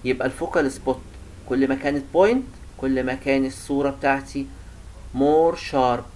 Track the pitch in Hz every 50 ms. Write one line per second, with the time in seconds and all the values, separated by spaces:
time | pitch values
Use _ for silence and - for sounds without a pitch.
0 | - 127 127 - - 131 - - 165 170 - 175 147 135 - - - 135 127 -
1 | - - - - - - - - - - 127 135 135 131 135 135 - 143 143 143
2 | 135 - - 170 190 214 247 262 262 - - - - - - - 135 135 135 127
3 | 127 127 127 131 - 139 135 135 135 131 135 - - - 143 139 143 139 135 -
4 | - 139 135 139 139 - - 143 135 - - - - - - - - - - -
5 | - - - 127 139 147 151 160 165 165 170 170 - - - 139 127 123 120 117
6 | - - -